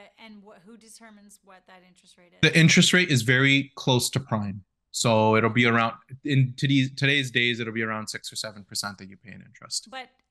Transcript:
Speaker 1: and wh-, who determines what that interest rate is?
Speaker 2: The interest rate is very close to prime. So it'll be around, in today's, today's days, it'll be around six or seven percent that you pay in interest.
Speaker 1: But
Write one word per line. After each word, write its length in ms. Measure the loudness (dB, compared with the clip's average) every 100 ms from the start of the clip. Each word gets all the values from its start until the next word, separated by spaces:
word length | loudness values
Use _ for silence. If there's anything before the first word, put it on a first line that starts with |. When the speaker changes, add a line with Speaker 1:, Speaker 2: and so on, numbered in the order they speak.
| -20 _
Speaker 1:
and 240 | -20 -20
wh-, 160 | -20 -20 -20
who 100 | -20
determines 640 | -20 -20 -20 -20 -20 -20
what 240 | _ -20 _
that 160 | -20 _
interest 300 | _ _ _
rate 140 | _
is? 60 | _
Speaker 2:
The 140 | 0 4
interest 340 | 4 6 4
rate 160 | 4 2
is 120 | 0
very 500 | 2 2 4 2 0
close 360 | -6 -2 0 0
to 100 | -6
prime. 440 | -6 -6 -6 -10 -16 _ _
So 460 | -4 0 4 4 4
it'll 120 | 2
be 140 | 2 2
around, 280 | 2 -2 -4 _ -14
in 280 | -2 0 0 -2
today's, 320 | 0 0 0
today's 360 | -2 0 0 -2
days, 280 | -2 -2 -2
it'll 120 | -6
be 100 | -6
around 260 | -6 -6 -10
six 220 | -14 -14
or 60 | -14
seven 280 | -14 -16
percent 340 | -14 -12 -10 -14
that 100 | -20
you 80 | -20
pay 160 | -20
in 80 | -20
interest. 480 | -20 -20 -12 -12 -12
Speaker 1:
But 200 | -18 -18 _ _